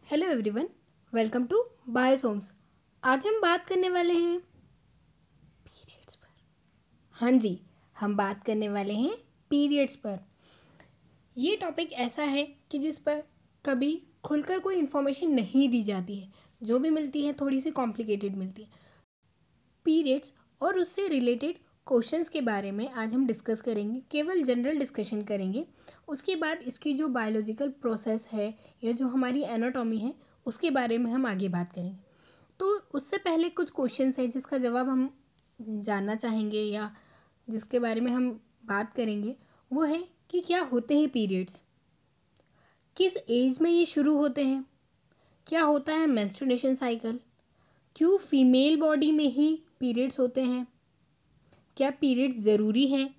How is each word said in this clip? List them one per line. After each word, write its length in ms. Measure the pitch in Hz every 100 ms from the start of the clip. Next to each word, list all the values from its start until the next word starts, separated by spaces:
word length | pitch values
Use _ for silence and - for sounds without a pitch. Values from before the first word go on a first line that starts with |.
| -
Hello 200 | 294 359
everyone, 400 | 277 208 208 370 - _ _ _
welcome 320 | 226 220 240 240
to 100 | 415 480 - 254
Biosomes। 540 | 240 254 269 262 208 - _ _ _ _ _
आज 220 | 254 269 392
हम 140 | 440
बात 240 | 359 359 -
करने 240 | 370 370
वाले 240 | 359 349
हैं 240 | 339 339 349 - - - _ _ _ _ _ _ _ - _ -
पीरियड्स 500 | - - - - -
पर। 120 | _ _ _ _ _ _ _ _ _
हाँ 200 | - 233
जी, 280 | 262 214 180 - _ _ -
हम 200 | 208 208
बात 280 | 196 202
करने 260 | - 214 208
वाले 240 | 202 202
हैं 220 | 208 269 453 - _ _
पीरियड्स 440 | 285 285 285 269 -
पर। 240 | 214 190 - _ _ - _ _ - _ _ _ _ -
ये 180 | 285 427
टॉपिक 380 | 359 311 339
ऐसा 300 | - 240 269
है 220 | 294 277 294 - _
कि 80 | 294
जिस 200 | 302 302
पर 240 | - 294 - _ _ _ -
कभी 280 | 262 285 330 - _
खुलकर 360 | - 302 294 370
कोई 160 | 381 370
इन्फॉर्मेशन 560 | 285 294 277 277 339
नहीं 380 | 269 196 262 277
दी 140 | 240
जाती 360 | 208 190 180 202
है, 120 | 190 - _ _
जो 180 | 220 240
भी 100 | 311
मिलती 360 | 311 294 294 285
है 80 |
थोड़ी 280 | 285 277 269
सी 100 | 294
कॉम्प्लिकेटेड 640 | 311 247 208 220 202 202 190
मिलती 280 | 185 190
है। 60 | 214 - - _ _ _ _ _ _ _ _ _ -
पीरियड्स 480 | 311 294 269 - _ _ _
और 180 | 311 381
उससे 280 | 349 - 392
रिलेटेड 580 | 285 240 240 285 349 _ _ -
क्वेश्चंस 420 | 247 226 320 330
के 100 | 320
बारे 300 | 240 202 196
में 180 | 196 254
आज 240 | 254 220
हम 120 | 240 262
डिस्कस 340 | 220 - 220
करेंगे, 400 | 240 214 208 247 -
केवल 300 | 294 302 370
जनरल 340 | 262 240 247 311
डिस्कशन 440 | 269 - 208 214
करेंगे। 420 | 208 208 190 208 339 _ - - -
उसके 280 | 277 - 359
बाद 280 | 311 311
इसकी 300 | 247 - 302
जो 140 | 269 311
बायोलॉजिकल 640 | 247 220 220 214 220 285 269
प्रोसेस 460 | 240 220 226 220 -
है 200 | 220 208 220 - _
या 80 | 226
जो 160 | 233 262
हमारी 360 | 262 254 262
एनाटॉमी 540 | 277 233 233 254 233 226
है, 160 | 226 - _ _ -
उसके 260 | 226 339
बारे 260 | 269 240 233
में 120 | 240
हम 140 | 247 254
आगे 240 | 190 190
बात 220 | 170 175
करेंगे। 240 | - 180 190 - _ _ _ _ _
तो 80 | 381 415 -
उससे 240 | 277 - 392
पहले 320 | 370 330 339
कुछ 200 | 339 349
क्वेश्चंस 500 | - 254 - 262 262
हैं 100 | 254
जिसका 280 | 254 - 277
जवाब 320 | 247 240 254
हम 200 | 262 262 - _ _ _ _
जानना 560 | 220 214 208 202 202 220
चाहेंगे 480 | 233 220 214 214
या 300 | 214 208 214 214 - - _ _ -
जिसके 320 | 220 - 247
बारे 220 | 233 220
में 100 | 247
हम 180 | 247 247 226 _ _ -
बात 280 | 202 214
करेंगे, 420 | - 226 208 208 269 _ _ _
वो 120 | 262
है 200 | 320 320 359 _ _
कि 120 | 359
क्या 200 | 349 349
होते 380 | 294 240 233 294
हैं 100 | 302
पीरियड्स, 520 | 247 208 190 180 - _ _ _ _ _ _ _ _ _ _ _ _ _ -
किस 200 | 370 370 -
एज 300 | 233 262 254
में 100 | 320
ये 140 | 339 339
शुरू 320 | - 285 294
होते 280 | 294 254 269
हैं, 200 | 269 262 _ _ _ _ _ _ _ -
क्या 140 | 320
होता 340 | 311 294 285 311
है 120 | 320
मेंस्ट्रुएशन 680 | 240 208 202 269 247 262 262
साइकिल, 440 | 254 233 226 240 _ _ _ _ _ _ _ -
क्यों 220 | 320 392
फीमेल 600 | - 277 254 254 285 311
बॉडी 320 | 311 302 302
में 180 | 311 285
ही 240 | 247 302 320 - _
पीरियड्स 400 | 254 233 262 -
होते 240 | 247 254
हैं, 220 | 254 247 247 _ _ _ _ _ _ _ _ _ _ -
क्या 120 | 277
पीरियड्स 460 | 277 285 247 269 247
ज़रूरी 480 | 208 208 214 214 269
हैं 280 | 277 269